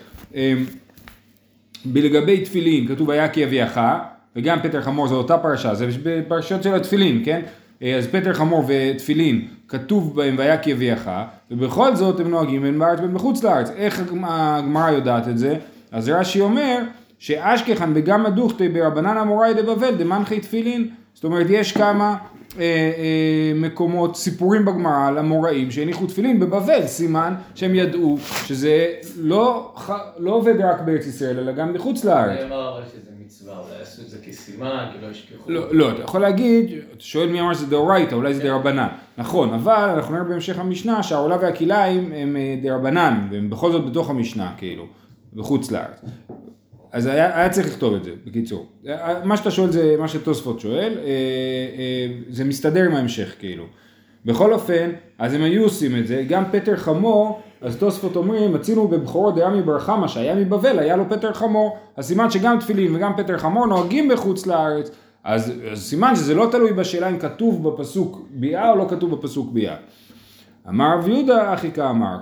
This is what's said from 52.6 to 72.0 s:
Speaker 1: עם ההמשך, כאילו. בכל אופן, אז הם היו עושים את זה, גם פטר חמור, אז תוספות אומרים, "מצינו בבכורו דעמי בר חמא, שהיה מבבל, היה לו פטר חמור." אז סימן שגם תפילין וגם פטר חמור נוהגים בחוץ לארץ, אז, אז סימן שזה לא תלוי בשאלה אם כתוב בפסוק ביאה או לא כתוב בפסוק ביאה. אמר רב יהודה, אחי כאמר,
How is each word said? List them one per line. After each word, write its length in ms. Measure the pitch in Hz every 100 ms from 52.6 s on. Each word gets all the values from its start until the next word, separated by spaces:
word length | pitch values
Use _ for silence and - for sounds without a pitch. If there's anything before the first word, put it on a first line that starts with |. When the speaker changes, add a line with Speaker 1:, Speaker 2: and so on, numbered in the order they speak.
| 151 175 180
Speaker 1:
עם 100 | 143
ההמשך, 400 | 120 113 92 -
כאילו. 240 | 98 85 85 - _ _ _ _ 113
בכל 280 | 117 208
אופן, 360 | 226 - 170 170 170 - -
אז 140 | 120
הם 80 | 147
היו 200 | 160 202
עושים 320 | 214 185 143 120
את 100 | 113
זה, 160 | 131 135
גם 160 | 180 190
פטר 240 | 202 208 196
חמור, 640 | 160 160 220 208 214 - - -
אז 160 | 123 117
תוספות 380 | 202 185 190 180
אומרים, 380 | 185 220 208
"מצינו 340 | 151 - 220 208
בבכורו 440 | 165 127 170 208
דעמי 300 | 165 180 202
בר 180 | 160 147
חמא, 280 | - 214 151
שהיה 280 | 117 131 196
מבבל, 440 | 190 202 262 170
היה 160 | 151 185
לו 80 | 190
פטר 240 | 208 220
חמור." 440 | 208 220 214 214 214 - -
אז 100 | 131
סימן 220 | 185 233
שגם 280 | 190 233 233
תפילין 360 | 220 202 180 160
וגם 160 | 202 202
פטר 200 | 196 170
חמור 300 | 156 220 233
נוהגים 420 | 185 175 277 285
בחוץ 380 | 240 190 185 185
לארץ, 440 | 165 156 151 143 - _ _
אז, 300 | 95 113 117 - 107
אז 80 | 107
סימן 320 | 92 147 254 196
שזה 200 | 143 160
לא 120 | 233
תלוי 220 | 240 226
בשאלה 360 | 185 180 175 180
אם 100 | 175
כתוב 500 | 156 - 226 170 156
בפסוק 580 | 151 139 190 170 - 123
ביאה 400 | 135 135 170 226
או 40 | 202
לא 100 | 180
כתוב 260 | 175 175 147
בפסוק 360 | 139 139 117
ביאה. 240 | 117 95 76 - - _ - - - _ _ 92
אמר 280 | 101 147 170
רב 100 | 175
יהודה, 460 | 262 269 226 202
אחי 180 | 180 160
כאמר, 460 | 156 135 117